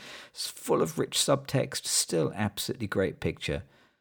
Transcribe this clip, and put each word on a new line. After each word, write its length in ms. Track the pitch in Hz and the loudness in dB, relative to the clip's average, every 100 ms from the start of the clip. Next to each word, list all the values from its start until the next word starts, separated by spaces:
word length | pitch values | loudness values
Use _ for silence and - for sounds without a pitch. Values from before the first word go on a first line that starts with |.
| - - - | -12 -16 -14
It's 160 | - - | -10 -8
full 340 | - - 160 | -6 2 2
of 160 | 160 156 | 2 0
rich 180 | - - | 0 2
subtext, 680 | - 139 - 135 120 - - | 4 2 2 0 0 -2 0
still 460 | - - 170 139 95 | 0 2 2 2 0
absolutely 520 | 104 - - - 104 | -2 -2 -4 -2 -2
great 320 | 104 92 - | 2 2 2
picture. 440 | 90 - - 69 - _ _ _ | -2 -2 -2 -2 -4 _ _ _